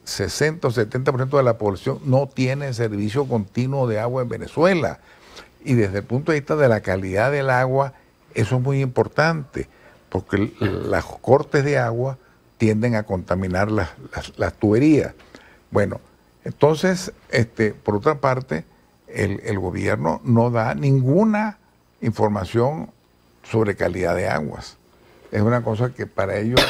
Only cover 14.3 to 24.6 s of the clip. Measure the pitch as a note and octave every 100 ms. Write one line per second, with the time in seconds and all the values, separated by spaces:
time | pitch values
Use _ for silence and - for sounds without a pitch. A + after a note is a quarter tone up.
14.3 | - F#2+ - G#2+ G#2+ D3+ C#3+ - - -
15.3 | - - _ _ G2+ G2 - - _ _
16.3 | _ - - D3 D#3 F#3 F#3 - - -
17.3 | C3+ A2+ - G#2+ - - G#2 D3 D3 C3+
18.3 | B2+ C3 D#3 - _ _ _ - - G2+
19.3 | G2 - G2+ F#2 F#2 G2 G#2+ D3 - C3+
20.3 | A#2 A#2+ A#2 A2+ D3 C#3+ C3+ B2+ D#3+ A3
21.3 | G#3 G#3+ - _ _ _ _ A#2 G2+ G#2+
22.3 | G#2 F2+ A#2 B2 D#3+ - _ _ _ _
23.3 | _ - A2+ G#2 F#2+ F2+ F2+ F2 F2+ F#2+
24.3 | D2 D2 -